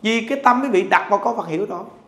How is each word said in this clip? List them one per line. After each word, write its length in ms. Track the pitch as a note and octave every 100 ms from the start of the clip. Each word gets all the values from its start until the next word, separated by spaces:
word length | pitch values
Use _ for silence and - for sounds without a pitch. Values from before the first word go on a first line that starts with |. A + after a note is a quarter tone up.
Vì 240 | G#3+ A3+ A3+
cái 120 | C#4
tâm 160 | B3+ B3
quý 60 | C4+
vị 140 | F#3+ F#3+
đặt 160 | F#3 -
vào 80 | G3+
có 160 | A3 A3+
Phật 120 | E3+
hiệu 180 | D#3+ G3+
đó. 180 | F3+ G3 -